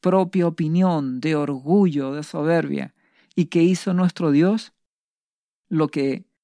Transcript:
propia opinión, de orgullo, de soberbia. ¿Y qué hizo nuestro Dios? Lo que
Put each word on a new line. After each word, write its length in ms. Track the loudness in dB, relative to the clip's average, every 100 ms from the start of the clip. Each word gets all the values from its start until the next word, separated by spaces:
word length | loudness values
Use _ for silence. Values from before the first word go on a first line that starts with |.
propia 460 | 0 2 2 0 0
opinión, 720 | 0 -2 2 2 0 -4 -4
de 160 | -2 -2
orgullo, 760 | -2 -4 0 2 4 2 -4
de 100 | -6
soberbia. 720 | -10 -6 0 0 0 -4 -8 _ _ _ _
¿Y 120 | -4 0
qué 160 | 2
hizo 320 | 2 2 -2
nuestro 360 | 0 0 0 0
Dios? 420 | 2 2 0 -4 _ _ _ _ _ _ _ _ _ -6
Lo 200 | -2 -2
que 400 | -2 -4 -4 -10 _